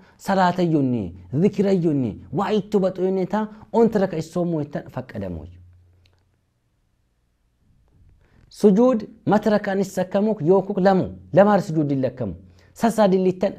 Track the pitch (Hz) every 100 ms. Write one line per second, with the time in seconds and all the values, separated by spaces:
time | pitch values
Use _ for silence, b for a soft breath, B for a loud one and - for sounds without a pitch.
0 | b b - 190 180 180 175 156 131 120
1 | 90 - B 139 202 214 196 190 160 143
2 | 120 - - 151 202 214 196 208 185 185
3 | 190 190 180 214 214 B B 226 226 208
4 | 190 160 156 180 175 160 143 180 - 131
5 | - 107 95 82 73 - - _ _ _
6 | _ _ _ _ _ _ _ _ _ _
7 | _ _ _ _ _ _ _ _ _ _
8 | _ _ _ _ _ - 208 196 247 233
9 | 196 - - 208 220 208 202 190 190 -
10 | 185 196 214 202 151 190 190 196 190 185
11 | 98 - - 180 202 196 160 160 143 135
12 | 127 - 104 85 - b b b 226 226
13 | 202 185 185 185 202